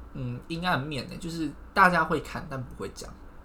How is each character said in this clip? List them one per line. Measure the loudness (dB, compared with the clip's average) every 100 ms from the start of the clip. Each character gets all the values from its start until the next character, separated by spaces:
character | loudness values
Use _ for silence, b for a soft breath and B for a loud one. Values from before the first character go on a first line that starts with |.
| -12
嗯， | -8 -6 -6 -6
阴 | -4 0
暗 | 0
面 | 0 -4 -6
欸， | -8
就 | -6
是 | -2 -4 -4 -2
大 | 8 8
家 | 8 4
会 | 2
看， | 0 -8 -6
但 | -6
不 | -6 -8
会 | -10
讲。 | -8 -12 -12 -16 -16